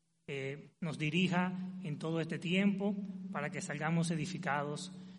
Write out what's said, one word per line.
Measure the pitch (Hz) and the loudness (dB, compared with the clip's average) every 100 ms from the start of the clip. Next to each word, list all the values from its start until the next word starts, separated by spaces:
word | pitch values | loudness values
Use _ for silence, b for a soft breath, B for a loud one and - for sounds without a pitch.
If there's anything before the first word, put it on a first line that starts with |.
| _ _ - | _ _ -8
eh, | 139 135 147 - - | -4 -4 -6 -12 -6
nos | 170 131 | -4 0
dirija | 151 165 185 180 180 185 - - | 2 4 4 4 2 0 -4 -6
en | 156 139 | -4 -4
todo | 160 165 | -2 0
este | 160 151 | 0 -2
tiempo | 160 185 202 196 202 202 - - - | 2 4 4 4 0 0 -4 -6 -6
para | 151 147 | -4 -2
que | 147 | -4
salgamos | - 143 156 170 165 | -6 -2 2 4 4
edificados | 160 147 - 139 143 143 147 - B B | 2 -2 -2 0 0 0 -4 -8 B B